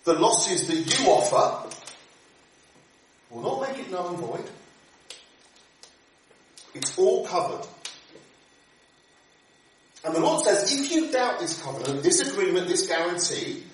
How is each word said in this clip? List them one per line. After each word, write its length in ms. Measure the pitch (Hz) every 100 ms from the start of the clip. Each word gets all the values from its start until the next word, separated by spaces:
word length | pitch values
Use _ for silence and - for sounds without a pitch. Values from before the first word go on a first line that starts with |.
| -
The 80 |
losses 540 | 165 196 - - 170 143
that 80 | 160
you 300 | - - -
offer 680 | - - - - - - - - - - _ _ _ _ _ _ _ _ _ _ _ _
will 120 | 117
not 260 | - 170 180
make 160 | - 185
it 60 |
null 180 | 180 175
and 80 | 170
void. 320 | - - - - - - _ _ _ - - _ _ - _ _ - _ _ _ _ _ _ - -
It's 240 | - - -
all 300 | 185 - -
covered. 400 | 175 - - - - - - - - - _ _ _ _ _ _ _ _ _ _ _ _ _ _ _ _ -
And 120 | 160 165
the 60 |
Lord 220 | 294 -
says, 280 | 220 202 -
if 200 | 277 277
you 200 | 320 -
doubt 280 | 254 247 -
this 220 | 339 -
covenant, 400 | 139 139 - 139
this 200 | 160 - -
agreement, 400 | 202 185 180 170
this 200 | 175 -
guarantee 760 | 160 170 175 - - - - -